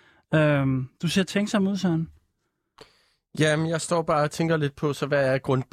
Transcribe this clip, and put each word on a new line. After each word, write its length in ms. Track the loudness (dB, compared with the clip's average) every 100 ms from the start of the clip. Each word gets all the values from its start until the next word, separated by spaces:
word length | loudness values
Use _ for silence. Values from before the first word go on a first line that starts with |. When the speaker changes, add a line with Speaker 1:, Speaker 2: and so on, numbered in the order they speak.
| _ _ -2
Speaker 1:
Øhm, 540 | 2 4 2 2 0 -4 -6
du 60 | -2
ser 140 | 0
tænksom 440 | 0 -2 0 0 0
ud, 100 | 0
Søren. 320 | 0 0 -2 -10 _ _ _ _ _ _ -20 _ _ _ _ -2
Speaker 2:
Jamen, 300 | 0 2 0
jeg 120 | -4
står 220 | -2 -2
bare 220 | 0 0
og 60 | 0
tænker 260 | 0 0 0
lidt 200 | -2 -4
på, 160 | -4
så 140 | -4 -2
hvad 280 | 0 2
er 40 | 0
grund-, 240 | 0 -2 -2